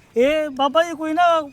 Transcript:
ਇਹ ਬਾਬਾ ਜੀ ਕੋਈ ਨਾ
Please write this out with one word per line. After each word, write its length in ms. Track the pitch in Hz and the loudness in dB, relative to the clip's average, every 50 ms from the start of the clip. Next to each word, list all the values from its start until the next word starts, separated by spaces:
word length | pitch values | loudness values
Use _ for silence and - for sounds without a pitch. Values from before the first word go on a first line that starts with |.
| - _ - | -20 _ 0
ਇਹ 320 | 226 247 285 311 311 302 302 | 0 2 2 2 0 -4 -4
ਬਾਬਾ 340 | 269 262 277 285 262 320 | -2 -2 -2 0 2 0
ਜੀ 120 | 339 339 330 | 0 0 -4
ਕੋਈ 180 | 285 311 311 | -6 -6 -4
ਨਾ 380 | 311 349 349 339 330 320 294 285 | 0 2 2 2 2 0 -2 -6